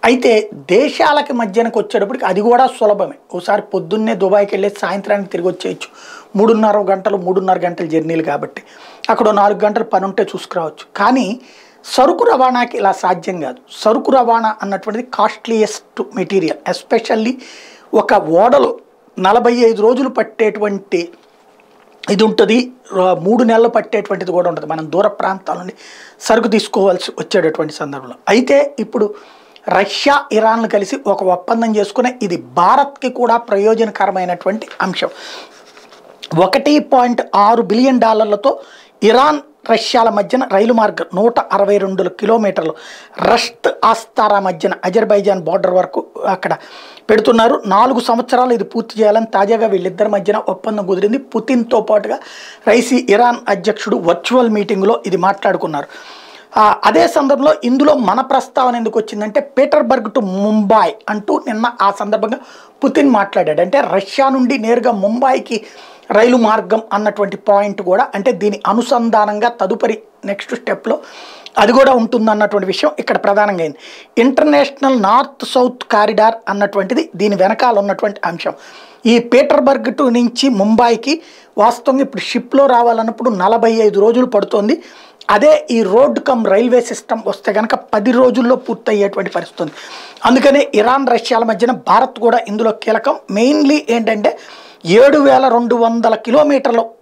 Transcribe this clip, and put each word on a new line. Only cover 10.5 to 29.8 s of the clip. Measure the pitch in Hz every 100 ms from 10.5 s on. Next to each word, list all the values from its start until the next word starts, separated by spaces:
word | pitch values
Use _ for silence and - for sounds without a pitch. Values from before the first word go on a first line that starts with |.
| 180 160 - - -
కానీ | 214 262 190 247 - - - _ -
సరుకు | - 269 349
రవాణాకి | 466 262 254 247 240 -
ఇలా | 202
సాధ్యం | 190 185 180 165 180
కాదు. | 139 123 _
సరుకు | - 214 254 -
రవాణా | 262 233 226 220 -
అన్నటువంటిది | 196 196 202 214 247
కాస్ట్లీయెస్ట్ | - 208 - - 226 208 - _ - - -
మెటీరియల్, | 180 196 160 147 -
especially | 180 - 233 226 226 220 254 - - - - -
ఒక | - -
ఓడలో | 208 156 165 220 247 - - _ _ _ -
నలభై | 185 220 233
ఐదు | 240 233 208
రోజులు | 214 247 262
పట్టేటువంటి | 254 214 - 220 208 208 202 196 180 170 - _ _ _ _ _ _ _ _ -
ఇది | 196
ఉంటుంది, | 214 190 196 226 254 - -
ర-, | 196 185 170
మూడు | 170 226
నెలలు | 240 226 233
పట్టేటువంటిది | 233 - 214 202 190 185
కూడా | 180 175
ఉంటుంది | 165 151
మనం | 160 160
దూర | 165 208
ప్రాంతాల | - - 190 - 175
నుండి | 180 - - - - -
సరుకు | - 226 226
తీసుకోవాల్సి | 214 208 - 196 180 - -
వచ్చేటటువంటి | 165 196 160 156 156
సందర్భంలో. | - 151 139 127 - -
అయితే | 208 254 285 285 -
ఇప్పుడు | 220 240 208 - - - _ - -
రష్యా, | 180